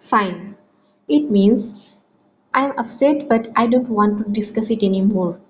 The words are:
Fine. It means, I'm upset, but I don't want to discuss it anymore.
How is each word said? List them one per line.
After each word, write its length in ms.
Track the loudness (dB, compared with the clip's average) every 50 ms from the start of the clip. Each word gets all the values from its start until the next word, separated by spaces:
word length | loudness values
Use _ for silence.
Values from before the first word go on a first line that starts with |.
Fine. 560 | -4 0 0 0 0 0 -6 -10 -14 -16 -18 _ _ _ _ _ _ _ _ _ _
It 240 | _ 0 0 2 2
means, 680 | 2 4 6 6 4 4 0 -4 -10 -14 -20 _ _ _ _ _ _ _ _ _ _ _ _ _ -2
I'm 180 | 0 0 0 -2 -6
upset, 500 | -8 -8 -2 2 2 2 2 2 -2 -4
but 200 | -4 -4 -4 -2 -2
I 100 | -2 0
don't 220 | 2 2 0 0 0
want 280 | 0 2 2 2 2 -2
to 60 | -4 -4
discuss 380 | -4 -4 -4 -4 -4 -6 -4 -2
it 120 | -2 -2
anymore. 580 | 0 0 0 2 0 0 0 0 -2 -2 -4 -8 _